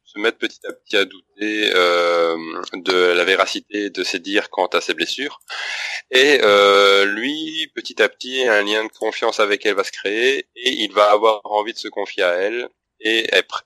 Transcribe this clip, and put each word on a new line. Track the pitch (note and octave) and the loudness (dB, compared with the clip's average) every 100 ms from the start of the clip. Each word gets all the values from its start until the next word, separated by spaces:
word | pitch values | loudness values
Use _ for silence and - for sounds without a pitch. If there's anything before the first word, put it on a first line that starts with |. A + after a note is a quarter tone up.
se | _ G#2 | _ -4
mettre | A2 - | -4 -4
petit | A2 - G2+ | -8 -10 -16
à | |
petit | - _ G#2 | -16 _ -2
à | |
douter, | F#2+ F#2 _ G2+ G#2+ G#2+ G#2+ | -2 -6 _ _ -6 -2 0
euh, | F#2 F2 F2 E2+ E2+ E2+ E2 D#2+ F2 F2+ | 2 4 2 2 2 0 -2 -6 -10 -10
de | F#2 F2 | -6 0
la | F#2 F2+ F2 | 2 4 4
véracité | F2 F#2 F#2+ G2+ - G#2 G2+ | 2 2 0 -2 -8 -6 -6
de | F#2 | -4
ses | F2+ F#2 | -6 -6
dires | F2 G2+ - | -2 -2 -2
quant | - F2+ | -4 -2
à | F2 | -2
ses | - | -4
blessures. | D#2+ E2 - C#3+ - - - - - - - - | -4 -6 -6 -10 -12 -14 -12 -10 -10 -10 -12 -2
Et, | B2+ C#3 C#3 | 2 4 6
euh, | G#2+ G2+ G2+ G2 G2+ G2 G2+ | 6 6 6 6 6 4 2
lui, | G#2 B2+ D#3 D#3+ D#3+ D#3 | -2 -6 -6 -8 -8 -10
petit | - G#2+ - | -10 -12 -2
à | G#2 | -2
petit, | - B2+ C3 | -2 -8 -2
un | B2 G#2 | 0 0
lien | G#2 G#2+ | 0 -4
de | A2 | -4
confiance | - A2 - A#2 - | -6 -6 -2 -4 0
avec | G#2 G2+ | 0 0
elle | G#2+ G2 | -2 -2
va | |
se | F#2+ | -4
créer | - G2 G#2+ B2+ C#3 - A#2 | -6 -6 -2 0 -2 -6 -6
et | B2 | -4
il | - G#2+ | -2 -2
va | F#2+ G#2 | 2 4
avoir | G#2 A2 G#2+ | 4 2 0
envie | G#2 G#2+ G#2+ | -2 -4 -4
de | A2+ | -8
se | G#2+ | -10
confier | G#2 G2 - | -8 -8 -2
à | F#2 | 0
elle. | F2 G2+ A#2 B2 _ _ _ | 0 -2 -6 -10 _ _ _
Et | A2 A2+ A2 | -2 0 2
elle | F#2 | 0
pr-, | - - | -2 -10